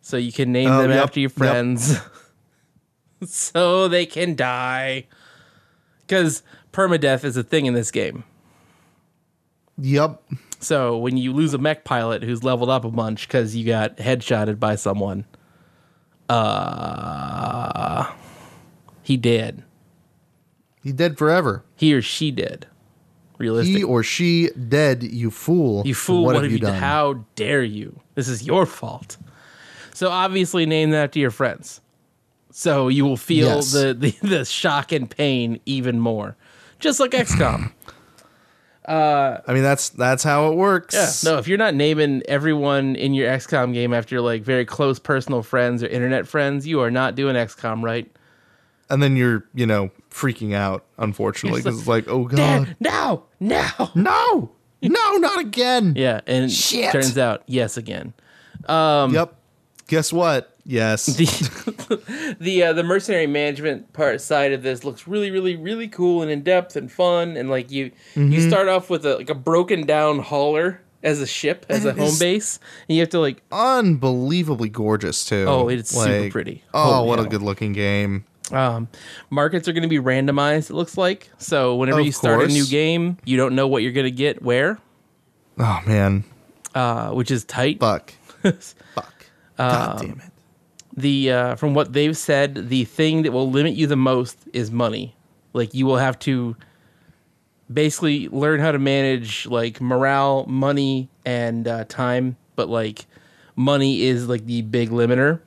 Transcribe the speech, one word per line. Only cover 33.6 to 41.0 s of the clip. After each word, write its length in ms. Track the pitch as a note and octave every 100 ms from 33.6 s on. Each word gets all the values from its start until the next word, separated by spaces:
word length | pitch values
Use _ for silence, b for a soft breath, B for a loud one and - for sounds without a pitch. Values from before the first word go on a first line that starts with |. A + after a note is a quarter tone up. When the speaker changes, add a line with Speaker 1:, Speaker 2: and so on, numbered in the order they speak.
| C3+
Speaker 1:
the, 200 | C#3 C3+
the, 220 | B2 C#3 -
<laughs> 60 | G3+
the 180 | E3+
shock 460 | A#2+ - F3 C#3+ C3
and 180 | D#3 A#2
pain 500 | - D3 B2+ A#2 A2+
even 340 | - C#3 B2+ A#2
more. 380 | A2+ A2 G#2 - b b b b
Just 200 | D#4 C#4
like 140 | B3+
X 220 | B3+ A#3
com. 380 | - C3+ A2+ - _
Speaker 2:
<laughs> 60 | B B B B B B B B B B -
Speaker 1:
Uh, 540 | D#3+ D3+ C#3+ C3+ - -
Speaker 2:
I 60 |
mean, 80 | C3
that's, 260 | C3+ C#3 -
that's 320 | - B2 C3
how 280 | D3+ C#3+ D#3
it 40 | E3
works. 360 | G3 F#3 -
Speaker 1:
Yeah. 380 | G#3